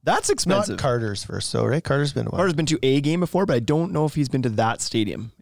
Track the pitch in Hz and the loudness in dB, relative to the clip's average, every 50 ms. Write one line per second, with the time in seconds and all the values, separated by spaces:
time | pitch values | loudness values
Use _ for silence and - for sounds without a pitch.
0 | _ - 190 - - - 403 - - 170 - 196 214 202 101 87 - 143 123 120 | _ 2 0 2 2 0 0 0 2 2 2 2 2 -2 -4 -2 0 0 0 0
1 | 113 107 101 98 - - - 95 - - - 120 113 110 120 160 - - 135 139 | 0 -2 -4 -6 -8 -8 -8 -6 -6 -2 0 0 0 2 0 0 0 0 0 0
2 | 147 143 143 131 113 110 - - 180 196 165 147 165 135 156 - - 135 135 143 | 0 0 -2 -4 -4 -2 -2 0 0 0 2 0 0 0 0 2 2 4 4 4
3 | 143 147 160 175 180 165 - 180 196 196 151 120 117 104 147 156 170 185 180 151 | 2 2 0 0 0 0 0 0 0 2 2 0 2 2 2 2 2 0 0 0
4 | 151 151 - 151 147 127 - 135 127 127 107 107 113 110 117 - - - - 120 | 0 0 0 -2 -2 0 0 0 0 0 0 0 0 0 0 -2 -6 -2 0 0
5 | 107 101 76 - 107 113 - _ | 0 0 -4 -8 -10 -12 -14 _